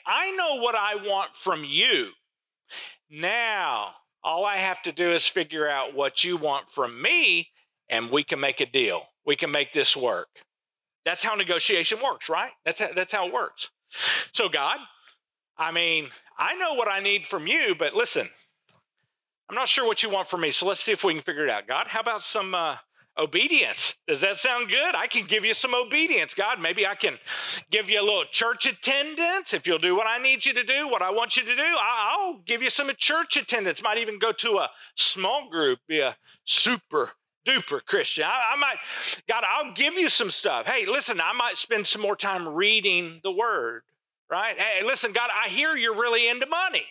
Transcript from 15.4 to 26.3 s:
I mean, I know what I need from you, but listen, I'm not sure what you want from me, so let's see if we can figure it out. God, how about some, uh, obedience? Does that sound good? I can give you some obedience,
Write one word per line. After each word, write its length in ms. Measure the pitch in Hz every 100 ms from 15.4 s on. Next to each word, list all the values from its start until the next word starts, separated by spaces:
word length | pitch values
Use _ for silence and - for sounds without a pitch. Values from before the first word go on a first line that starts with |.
| _ -
I 140 | 160
mean, 380 | 170 170 160 139 - - -
I 180 | 185 359
know 200 | 349 269
what 120 | 214
I 120 | 196
need 260 | 196 202 -
from 220 | 190 156
you, 280 | 302 254 160
but 180 | 151 196
listen, 340 | 233 147 98 - _ _ _ _ _ _ _ _ _ _ -
I'm 60 | 208
not 120 | 262
sure 180 | - 233
what 160 | 208
you 60 | -
want 180 | 196 180
from 140 | 175
me, 100 | 160
so 140 | 131 185
let's 120 | 185
see 120 | -
if 120 | 202
we 100 | 196
can 100 | 156
figure 200 | 160 147
it 60 | 143
out. 180 | 104 101
God, 200 | 139 202
how 120 | 226
about 220 | 226 214
some, 340 | - 220 190 185
uh, 220 | 160 120 - _ _ -
obedience? 800 | 151 170 277 302 139 - - - -
Does 140 | 143
that 160 | 190 202
sound 320 | 262 240 226
good? 260 | 240 339 202
I 120 | 240
can 180 | 240 170
give 200 | 214 208
you 80 |
some 220 | 214 262 247
obedience, 580 | 240 294 320 247 151